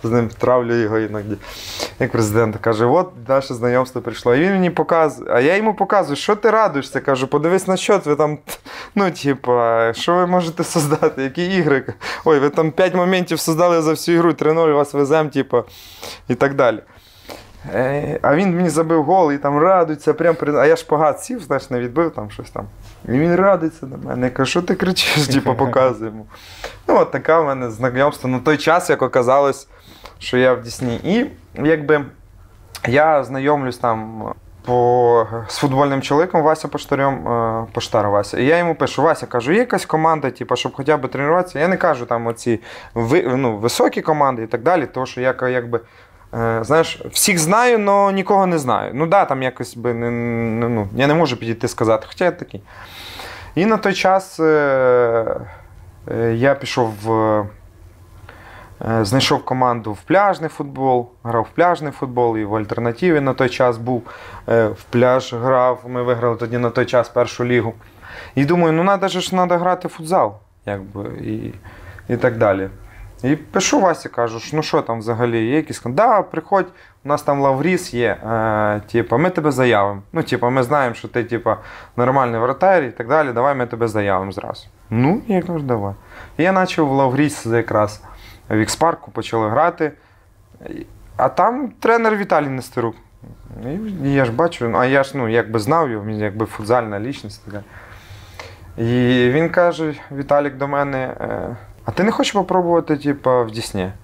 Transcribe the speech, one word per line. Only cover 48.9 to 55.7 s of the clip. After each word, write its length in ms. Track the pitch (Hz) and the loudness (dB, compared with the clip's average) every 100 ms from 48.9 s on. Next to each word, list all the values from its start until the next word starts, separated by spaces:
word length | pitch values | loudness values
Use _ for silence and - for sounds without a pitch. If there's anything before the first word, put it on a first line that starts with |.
Ну 120 | 104 165 | -4 2
да, 180 | 196 | 2
там 180 | 175 135 | 2 0
якось 340 | 131 - 120 123 | -4 -6 -12 -6
би 180 | 120 | -4
не, 160 | 117 117 | -2 -4
не, 580 | 120 120 117 117 113 117 | -4 -4 -2 -2 -2 -2
ну, 200 | 117 101 | -2 -2
я 120 | 110 139 | 0 2
не 80 | |
можу 220 | 156 156 120 | 4 2 -2
підійти 320 | 113 113 123 | -6 -4 -4
сказати, 380 | - 113 110 - | -2 2 2 0
хоча 160 | - | -2
я 60 | 180 | -2
такий. 320 | 170 - - - - - - - - - - - | -2 -10 -14 -18 -20 -20 -18 -18 -16 -16 -16 -8
І 120 | - 196 | 0 2
на 100 | 220 | 2
той 180 | 208 | 0
час, 460 | 185 185 190 - - | 0 2 2 0 0
е, 960 | 160 156 143 135 131 123 120 117 110 - 117 - - | 4 4 4 2 4 4 4 2 0 -4 -8 -18 -20